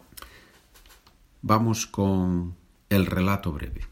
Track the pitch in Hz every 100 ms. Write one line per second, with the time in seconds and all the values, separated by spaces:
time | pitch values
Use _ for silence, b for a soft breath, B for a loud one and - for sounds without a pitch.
0 | - - B B B B B - - -
1 | _ _ _ _ - 110 113 110 - -
2 | 98 95 90 87 87 87 _ _ _ 101
3 | 87 90 92 101 90 73 62 - -